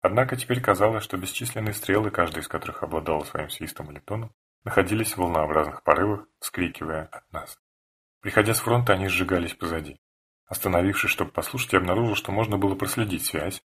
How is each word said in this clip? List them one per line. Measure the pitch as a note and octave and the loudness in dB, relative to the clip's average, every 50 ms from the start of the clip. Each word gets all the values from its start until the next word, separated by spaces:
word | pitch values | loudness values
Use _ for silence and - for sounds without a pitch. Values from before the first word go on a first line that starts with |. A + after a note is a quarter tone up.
Однако | - F#2+ A2 A#2 C3 C3 C#3 | 2 2 4 4 2 2 0
теперь | B2+ - - B2+ B2 | -6 -2 -2 -2 0
казалось, | B2 - G2+ F2+ G2+ A2 A2+ A2 G#2 | 2 2 4 4 4 2 2 0 -4
что | - - F#2+ | -4 -6 -6
бесчисленные | F#2 F#2 - - A#2 A#2+ - A2+ G#2+ G#2+ G#2 | -6 -6 -6 -6 -6 -6 -6 -4 -4 -4 -4
стрелы, | - - - F#2+ G#2 G#2+ G#2 | -6 -2 0 2 2 2 0
каждая | - - F2 E2 D#2+ E2 D2+ | 0 0 0 0 0 -6 -8
из | - | -6
которых | - D#2+ - - - - - | -8 -6 -6 -6 -8 -6 -6
обладала | D#2+ D#2+ D#2+ D#2 D#2+ D#2+ D2+ D2 | -4 -4 -4 -2 0 -2 -2 -2
своим | - - - D2+ D2 | -4 -6 -6 -6 -6
свистом | - - D#2+ D#2+ - - D2+ D2+ | -8 -10 -10 -10 -10 -10 -12 -12
или | D2 D2 | -12 -16
тоном, | _ - G2+ A2 A#2 A2+ _ _ _ _ _ _ _ | _ -8 -6 -6 -6 -10 _ _ _ _ _ _ _
находились | - - - F#2+ F2+ G#2 A2 A2+ A2 - | 0 4 4 4 4 4 0 0 -2 0
в | - | 0
волнообразных | F2+ F2 E2+ D#2+ D#2 D2+ D2+ D#2 D2+ D2 C#2+ - | 0 2 2 2 2 4 4 4 2 2 -2 -4
порывах, | _ - D2+ D2+ F#2 G#2 G#2 G2 - _ _ _ | _ 4 4 4 4 0 0 -2 -6 _ _ _
вскрикивая | - - - - F2+ E2 D#2 - D#2 D#2 D#2+ D#2 D#2 | -10 -8 -4 -2 -4 -4 -4 -6 -8 -6 -6 -6 -6
от | - - - _ _ | -8 -14 -20 _ _
нас. | - D2+ - - - _ _ _ _ _ _ _ _ _ _ _ _ _ | -12 -12 -12 -12 -18 _ _ _ _ _ _ _ _ _ _ _ _ _
Приходя | - G2+ - A2 G#2 G#2+ A2+ | -8 2 4 4 4 4 2
с | - | 0
фронта, | - A2+ A#2 B2 A#2+ A#2 G2+ | 2 2 2 2 4 4 2
они | F#2 F#2+ F#2+ | 2 2 -2
сжигались | F2+ F2+ F#2 E2+ F#2 F2 F2 E2 - | 0 0 0 2 2 0 0 -2 -6
позади. | _ - E2 E2 E2 D2+ D2 C#2+ _ _ _ _ _ _ _ _ _ _ _ | _ -6 -4 -4 -4 -6 -8 -14 _ _ _ _ _ _ _ _ _ _ _
Остановившись, | - - - G2 F2+ F2 F2+ G2 G2 - - G#2 | -10 -4 -2 2 2 4 4 4 2 2 0 0
чтобы | - - F#2+ - | 0 0 -2 -2
послушать, | - - E2 - - B2+ - - - | -2 -6 -6 -4 -6 -6 -4 4 4
я | F#2 | 4
обнаружил, | F#2 F2+ F2+ G#2 A#2 A#2 G#2 | 4 4 2 2 2 2 0
что | - - - | -2 -2 -2
можно | F#2+ G#2 A2+ A2 G#2 F#2+ | -2 0 0 0 0 2
было | G2 G2 G2 | 2 0 0
проследить | G2 G2+ G2 - - A2+ G#2 F2+ E2+ - | 0 -2 -4 0 -2 -2 -2 -2 -4 -4
связь | - - D#2+ D2 F2+ G2+ - _ | -2 -2 -2 -4 -4 -6 -8 _